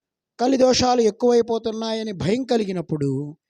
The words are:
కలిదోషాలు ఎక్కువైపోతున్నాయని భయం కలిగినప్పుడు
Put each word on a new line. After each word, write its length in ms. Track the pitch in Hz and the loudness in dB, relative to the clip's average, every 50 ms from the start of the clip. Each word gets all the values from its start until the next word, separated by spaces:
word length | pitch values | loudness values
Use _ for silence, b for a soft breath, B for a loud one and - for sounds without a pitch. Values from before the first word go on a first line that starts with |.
| _ _ _ _ _ _ _ - | _ _ _ _ _ _ _ -2
కలిదోషాలు 640 | 233 254 269 254 254 254 247 240 247 247 247 247 | 0 0 2 4 4 4 4 4 2 2 4 4
ఎక్కువైపోతున్నాయని 1080 | 233 214 202 - 247 247 240 233 233 233 233 226 226 226 214 220 226 226 220 220 220 220 | 2 2 2 2 2 2 4 4 2 0 -2 -4 -4 -6 -6 -6 -6 -6 -6 -6 -6 -8
భయం 320 | 208 170 135 160 208 254 269 | -6 -4 -2 0 0 0 0
కలిగినప్పుడు 960 | - 254 226 214 190 190 180 156 - 160 151 143 139 135 135 147 147 156 _ _ _ | 0 -2 -2 -2 -2 -4 -6 -6 -6 -4 -4 -2 -2 -4 -4 -6 -10 -12 _ _ _